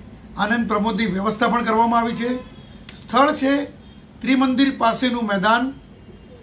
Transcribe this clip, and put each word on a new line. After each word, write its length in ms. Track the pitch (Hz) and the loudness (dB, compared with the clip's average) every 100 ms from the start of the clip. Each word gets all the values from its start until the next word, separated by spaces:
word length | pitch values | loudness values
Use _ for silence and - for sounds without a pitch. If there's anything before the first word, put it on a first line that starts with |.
| - - - - | -16 -20 -16 -6
આનંદ 320 | 208 233 196 | -2 0 0
પ્રમોદની 380 | 214 214 196 226 | 0 0 0 -2
વ્યવસ્થા 420 | 185 208 214 233 | -2 -2 0 0
પણ 160 | 240 | 0
કરવામાં 360 | 233 220 233 233 | 0 2 4 2
આવી 160 | 233 - | 0 -2
છે. 200 | 240 254 - - - - - - | -4 -6 -8 -20 -20 -20 -20 -18
સ્થળ 360 | - 247 294 | -2 2 2
છે 320 | 294 269 285 285 - - - - - | 2 0 0 -2 -12 -20 -20 -20 -8
ત્રિમંદિર 580 | 226 262 262 254 277 - | 0 2 2 4 2 4
પાસેનું 460 | 233 226 254 240 | 0 2 -2 0
મેદાન, 480 | 214 196 214 233 262 - - - - - - - | -2 0 4 2 0 -6 -18 -20 -20 -20 -20 -20